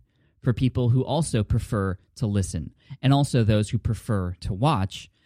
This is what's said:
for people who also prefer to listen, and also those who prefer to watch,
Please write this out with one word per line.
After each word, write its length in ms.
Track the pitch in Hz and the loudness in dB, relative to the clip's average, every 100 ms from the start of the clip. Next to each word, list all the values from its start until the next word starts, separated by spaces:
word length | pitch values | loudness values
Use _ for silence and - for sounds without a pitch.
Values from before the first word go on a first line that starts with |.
| _ _ _ _ | _ _ _ _
for 100 | 135 | -2
people 360 | 120 127 127 123 | 2 0 2 2
who 160 | 127 | 2
also 400 | 127 143 160 117 | 2 -2 0 0
prefer 520 | 107 113 - 110 95 92 _ - | 0 0 0 -2 -2 -4 _ -6
to 100 | 110 | -2
listen, 480 | 101 92 87 71 - _ 139 | 0 -2 -4 -8 -14 _ -2
and 120 | 131 | 2
also 320 | 139 143 127 | 2 2 2
those 260 | 107 107 107 | 2 2 2
who 80 | 113 | -2
prefer 560 | - 107 - 104 90 90 | -2 -4 -4 -4 -4 -6
to 120 | - | -8
watch, 560 | 95 139 131 95 - - _ | -2 0 0 -2 -6 -18 _